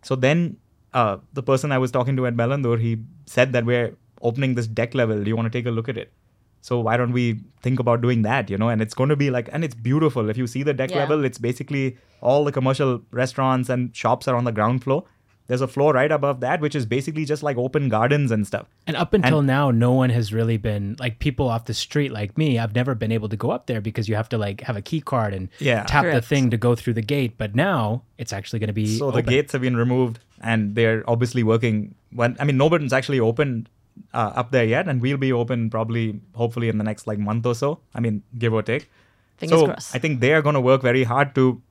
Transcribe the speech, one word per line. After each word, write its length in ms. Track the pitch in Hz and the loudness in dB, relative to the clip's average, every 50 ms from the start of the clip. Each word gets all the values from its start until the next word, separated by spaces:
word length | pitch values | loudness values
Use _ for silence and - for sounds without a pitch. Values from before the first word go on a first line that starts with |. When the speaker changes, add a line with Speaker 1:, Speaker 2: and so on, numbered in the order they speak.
| _ | _
Speaker 1:
So 120 | - 135 | -4 -4
then, 440 | 131 127 135 151 170 175 165 - - _ _ _ _ _ _ - | 0 2 2 2 2 0 -2 -4 -12 _ _ _ _ _ _ 0
uh, 240 | 131 117 107 98 - - _ - | 0 2 2 0 -4 -8 _ -10
the 100 | 139 123 | -8 0
person 300 | - 135 131 - 151 139 | 0 0 2 2 0 0
I 60 | 131 | 0
was 120 | 127 127 | 0 0
talking 260 | 120 131 123 127 139 | 0 0 0 0 0
to 100 | 131 127 | 0 0
at 100 | 123 120 | -2 0
Bellandur, 420 | 117 117 120 135 143 135 120 117 113 | 0 0 0 0 0 0 0 0 0
he 180 | 113 117 113 110 113 127 - - - | 0 -2 -2 -4 -6 -12 -18 -20 -20
said 280 | - - - 123 135 127 | -4 2 2 2 4 2
that 120 | 123 113 | 0 2
we're 320 | 117 123 120 120 107 - _ _ _ _ - - | 2 0 0 0 -2 -4 _ _ _ _ -4 -2
opening 320 | 120 113 131 139 131 127 | -2 -2 0 -2 0 0
this 140 | 120 117 110 | -2 -2 -4
deck 260 | 110 107 117 117 - | -2 -2 -2 -2 0
level. 280 | 135 120 110 110 104 104 | 0 0 2 0 -2 0
Do 60 | 101 | -2
you 60 | 113 | -2
wanna 160 | 113 113 113 | 0 -2 -2
take 160 | 113 123 117 | -2 -2 -4
a 40 | 123 | -2
look 180 | 117 113 113 135 | -4 -2 -4 -4
at 80 | 120 | -8
it? 160 | 110 - - _ _ _ _ _ _ _ _ _ _ | -8 -10 -12 _ _ _ _ _ _ _ _ _ _
So 200 | _ - 123 120 | _ -2 -2 0
why 160 | 113 110 113 | 2 2 2
don't 160 | 120 123 120 123 | 2 2 2 0
we 280 | 123 123 117 113 110 - - _ _ - | 0 2 0 0 -2 -6 -16 _ _ -2
think 160 | 123 131 123 | -2 0 0
about 220 | 123 120 117 120 | 2 2 2 2
doing 220 | 120 123 127 117 107 | 2 2 2 2 2
that, 280 | 104 123 139 104 95 | 2 0 0 -2 -2
you 80 | 98 98 | -2 0
know? 100 | 110 117 | 0 0
And 140 | 117 107 110 | 2 0 -2
it's 120 | 107 - | -2 -2
gonna 220 | - 131 139 151 | -2 0 0 2
be, 140 | 143 143 139 | 0 0 -2
like, 180 | 127 123 117 - - | -2 -2 -4 -4 -6
and 100 | 151 165 | -6 -6
it's 100 | 151 117 | -6 -6
beautiful. 540 | 117 110 120 131 151 160 151 117 127 110 107 | -6 -2 0 0 2 2 2 2 0 -2 -2
If 80 | 107 | -2
you 120 | 123 127 117 | -2 -4 -4
see 160 | 120 131 139 | -4 -2 -2
the 100 | 151 143 | -2 0
deck 160 | 131 131 131 | 0 -2 -2
Speaker 2:
Yeah. 80 | 180 - | 0 -2
Speaker 1:
level, 260 | 143 151 151 156 143 | 0 0 0 0 0
it's 140 | 131 120 - | -2 -4 -2
basically 580 | 120 - - - 135 - 147 139 135 131 123 - _ _ _ _ | -4 -4 -4 -4 -6 -4 -2 -2 -2 -2 -4 -8 _ _ _ _
all 240 | - 120 131 143 151 | 0 2 4 4 2
the 60 | 143 | 2
commercial 520 | 135 143 127 127 131 127 147 131 123 117 - _ - | 0 0 0 0 2 2 2 0 0 -2 -6 _ -4
restaurants 560 | 120 127 127 - - 135 131 131 127 123 123 | -2 -2 -2 0 0 0 2 2 0 0 0
and 260 | 127 123 123 120 - | -2 -2 -2 -4 -6
shops 320 | - - 117 120 127 - | -2 0 0 0 0 0
are 80 | - 127 | -2 0
on 100 | 120 123 | 0 0
the 80 | 123 113 | -2 0
ground 300 | 107 104 113 123 131 - | 2 2 2 2 0 0
floor. 220 | 135 135 156 180 _ _ _ _ _ _ _ _ | 0 -2 -2 -2 _ _ _ _ _ _ _ _
There's 140 | - 123 127 | -4 -2 -2
a 80 | 135 127 | -2 -2
floor 240 | - 139 139 156 143 | 0 2 2 4 4
right 180 | 127 131 156 | 4 4 2
above 300 | 156 147 143 143 139 127 | 2 0 0 0 -2 -2
that, 200 | 123 123 160 175 | -2 -2 -2 0
which 140 | 151 147 143 | -2 -2 -2
is 120 | 151 123 | -2 -2
basically 380 | 110 123 135 135 - 156 151 156 | 0 -2 -2 -2 -4 -6 -6 -2
just, 200 | 135 151 143 151 | -4 -4 -2 -2
like, 120 | 147 139 | -4 -2
open 320 | 120 123 131 - 156 143 131 | -2 -2 -2 -2 0 0 2
gardens 440 | 107 107 113 123 147 147 143 127 113 | 2 2 4 4 4 2 2 2 2
and 120 | 107 104 | 0 0
stuff. 220 | - - 98 - _ _ _ _ | -2 -4 -6 -8 _ _ _ _
Speaker 3:
And 120 | - 156 | -6 -2
up 180 | - 175 - - | -2 0 2 2
until 240 | 208 175 127 - 151 | 4 4 4 4 4
Speaker 1:
And 80 | 143 | 4
Speaker 3:
now, 240 | 135 131 139 147 139 | 4 2 2 2 4
no 220 | 120 113 120 123 127 | 4 4 4 4 4
one 180 | 131 131 127 | 4 4 2
has 220 | 120 120 113 98 107 | 2 0 0 -2 -2
really 240 | 113 113 113 117 | -2 0 0 0
been, 400 | 110 101 113 104 104 101 98 107 - | 0 -2 -2 -4 -2 -4 -6 -6 -4
like, 220 | 123 123 110 - | -6 -6 -6 -2
people 280 | - 151 127 - 143 127 | -4 -4 -2 0 -2 0
off 180 | 113 113 117 | 0 -2 -4
the 80 | - 110 | -6 -8
street 360 | - - - - 147 143 135 | -8 -8 -4 -2 -2 -2 -2
like 260 | 127 101 104 98 - | -4 -6 -8 -6 -2
me, 220 | - 156 151 127 117 | -2 0 2 2 0
I've 160 | 107 107 104 | 0 0 -2
never 220 | 123 127 139 131 | -2 0 0 -2
been 160 | 110 117 110 113 | -2 -2 -2 -2
able 160 | 113 107 107 | -2 -2 -4
to 80 | 110 | -6
go 140 | 104 - 127 | -4 -2 -4
up 160 | 185 - - | -4 -4 -4
there 140 | - 127 110 | -6 -6 -4
because 280 | 101 113 104 - 110 98 | -4 -6 -4 -4 -2 -2
you 80 | 110 | -2
have 120 | 104 110 - | -2 -2 -2
to, 80 | - 113 | -2 -2
like, 240 | 104 101 101 104 - | -2 -2 -6 -8 -6
have 120 | - 120 | -6 -6
a 80 | 101 101 | -6 -6
key 180 | - - 160 | -4 -6 -6
card 340 | 147 - - 123 110 104 98 | -4 -2 -2 -2 0 -2 -2
and 140 | 95 95 92 _ - | -6 -8 -10 _ -4
Speaker 1:
Yeah. 240 | 139 143 120 110 98 | 0 0 0 0 0
Speaker 3:
tap 200 | - 131 147 139 | 0 0 2 2
the 60 | 175 | 2
Speaker 2:
Correct. 160 | 151 123 117 | 0 0 0
Speaker 3:
thing 240 | - 147 139 131 123 | 0 0 2 2 2
to 60 | 110 | 0
go 180 | 113 107 120 120 | 2 2 2 0
through 200 | 117 - - 117 | 0 0 -4 -2
the 80 | 113 110 | -2 -2
gate. 360 | 101 147 143 135 117 - _ | -2 -2 -2 -2 -4 -4 _
But 160 | 113 104 98 | -8 -4 0
now 480 | 123 156 196 190 139 110 104 110 123 - _ _ - | 0 0 2 0 0 0 0 -2 -4 -6 _ _ -14
it's 140 | 117 - - | -10 -8 -8
actually 260 | 98 98 - - 117 | -10 -8 -6 -6 -4
gonna 140 | 107 104 101 | -4 -2 -2
be 260 | 110 107 107 110 113 | -2 0 0 0 0
Speaker 1:
So 140 | 143 139 127 | -2 0 0
the 60 | 123 | 0
Speaker 3:
open. 120 | 117 113 | 0 2
Speaker 1:
gates 220 | 123 135 147 - - | 2 2 0 0 -2
have 100 | 135 127 | -2 0
been 140 | 127 123 | 0 0
removed 420 | 117 117 123 123 127 127 120 113 - _ _ _ - | 2 2 2 2 2 2 0 -2 -8 _ _ _ -10
and 340 | - 113 113 110 107 101 101 | -4 -2 0 0 0 0 0
they're 340 | 117 117 110 113 110 104 - | 2 2 2 2 0 0 -2
obviously 360 | 117 113 123 117 - 123 117 | 0 0 0 0 0 0 2
working. 500 | 110 110 113 117 120 110 107 104 107 - _ _ _ | 4 2 2 2 2 0 0 -2 -6 -12 _ _ _
When, 260 | - 120 120 120 117 - | -4 -2 -2 -2 0 0
I 40 | 139 | -2
mean, 120 | 147 139 | 0 2
Noburton's 360 | 131 139 156 170 170 151 127 127 | 4 4 4 4 2 2 0 0
actually 280 | 135 131 - 143 131 | -2 0 0 0 2
opened, 480 | 113 110 113 123 151 139 123 113 113 - _ _ _ _ _ - - _ - | 2 2 2 2 0 0 -2 -6 -6 -10 _ _ _ _ _ -20 -20 _ -4
uh, 200 | 120 113 104 - | -2 -2 -2 -2
up 160 | 123 123 117 | -4 -4 0
there 140 | 131 127 117 | 2 2 4
yet, 240 | 110 113 139 190 180 | 4 2 2 0 0
and 120 | 139 123 | -2 0
we'll 160 | 117 131 139 | 0 0 0
be 160 | 139 135 131 127 | 0 0 0 2
open 380 | 120 120 117 131 117 117 110 | 0 0 0 -2 -2 -2 -2
probably, 500 | 107 113 113 113 113 117 113 110 104 107 - _ _ | -2 -2 -2 -2 -2 -2 -2 -2 -4 -6 -12 _ _
hopefully 340 | 117 117 117 113 123 117 113 | -4 -4 -2 -2 -2 -2 0
in 80 | 107 | 0
the 80 | 107 107 | 0 -2
next, 220 | 110 107 - - | -2 -4 -6 -6
like, 140 | - 107 104 | -6 -4 -4
month 260 | 104 104 107 117 113 | -2 -2 -2 0 0
or 80 | 123 120 | 0 -2
so. 240 | 113 139 143 147 - _ _ _ | 0 -2 -2 -2 -4 _ _ _
I 60 | 117 | -4
mean, 240 | 117 117 107 101 - _ - | -2 -2 -2 -4 -6 _ -8
give 160 | 120 117 117 110 | -2 -2 0 0
or 100 | 110 104 | 0 0
take. 260 | - 113 147 - _ _ _ _ _ _ _ _ _ _ | -2 -4 -4 -4 _ _ _ _ _ _ _ _ _ _
Speaker 2:
Fingers 240 | _ - 160 170 165 | _ -2 2 4 4
Speaker 1:
So 60 | 156 | 4
Speaker 2:
crossed. 280 | 139 - - - - - | 4 2 -4 -10 -8 -8
Speaker 1:
I 60 | 127 | -4
think 180 | 117 160 151 127 | -2 -2 -2 2
they 160 | 120 131 156 | 2 4 4
are 80 | 160 147 | 4 4
gonna 180 | 147 151 139 | 2 0 2
work 220 | 127 127 135 135 127 | 4 4 4 4 4
very 220 | 123 120 131 127 | 2 2 2 2
hard 320 | 113 120 135 143 139 - | 2 2 0 0 0 2
to 260 | 139 131 127 120 - _ _ | 2 2 2 2 0 _ _